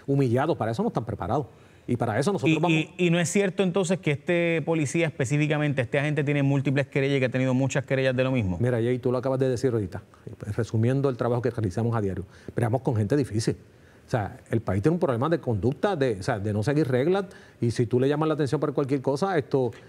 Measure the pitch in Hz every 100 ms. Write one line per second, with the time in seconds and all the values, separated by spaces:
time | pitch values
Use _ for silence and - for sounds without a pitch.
0 | - 139 131 123 156 139 110 117 220 -
1 | 110 98 90 135 135 - - - - 120
2 | 110 107 143 196 156 156 170 156 156 -
3 | 175 170 170 208 202 - 190 196 175 185
4 | 156 139 - 175 170 165 165 165 139 170
5 | 165 - 120 147 151 151 147 135 113 147
6 | 147 151 143 147 139 139 139 135 135 147
7 | 135 139 127 131 131 127 135 147 117 135
8 | 131 127 127 131 98 87 123 120 117 127
9 | 123 127 131 131 131 120 131 113 92 -
10 | - - - - 104 104 107 113 113 135
11 | 139 120 120 120 117 110 107 101 117 117
12 | 98 90 87 - - - 117 127 - 110
13 | 104 147 120 104 - 95 - - - -
14 | - 123 95 - - 117 - 101 151 170
15 | 165 117 147 165 - 107 110 147 208 180
16 | 135 95 95 110 107 104 110 147 147 127
17 | 147 190 190 - - - 120 113 117 123
18 | 135 147 156 147 139 151 147 135 135 143
19 | 127 139 196 170 - 139 120 -